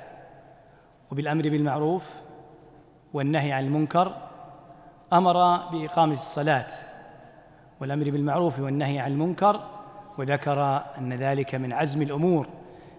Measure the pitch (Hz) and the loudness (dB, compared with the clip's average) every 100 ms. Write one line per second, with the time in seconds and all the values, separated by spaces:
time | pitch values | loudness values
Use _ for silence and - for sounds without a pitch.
0 | - - - - - - - - - _ | -16 -20 -20 -20 -20 -20 -20 -20 -20 _
1 | - 139 151 156 151 147 147 147 151 180 | -10 -6 -2 0 2 2 0 0 0 0
2 | - - - - - - - - - - | -4 -16 -18 -20 -20 -20 -20 -20 -20 -20
3 | _ 147 139 156 147 135 139 151 151 170 | _ -4 0 0 0 -2 0 0 0 2
4 | 185 - - - - - - - - - | 0 -2 -14 -18 -20 -20 -20 -20 -20 -14
5 | - 175 185 175 180 175 175 165 156 165 | 2 4 6 6 6 4 0 -6 -2 2
6 | 160 139 - 151 151 135 - - - - | 4 2 -2 0 2 2 0 -12 -16 -18
7 | - - - - - - - - 135 147 | -20 -20 -20 -20 -20 -20 -20 -10 -4 -2
8 | 143 147 143 151 170 131 139 143 139 139 | 0 0 2 2 2 0 -2 0 0 -2
9 | 139 139 170 170 202 208 - - - - | -2 0 0 4 4 4 -2 -16 -18 -18
10 | - - 135 143 147 143 143 139 - - | -14 -6 -2 0 0 0 2 0 -2 -8
11 | 127 127 135 139 135 131 127 123 156 147 | -6 -2 0 0 -2 -4 -4 -2 0 0
12 | 147 143 175 165 - - - - - | -2 0 2 2 0 -10 -20 -20 -20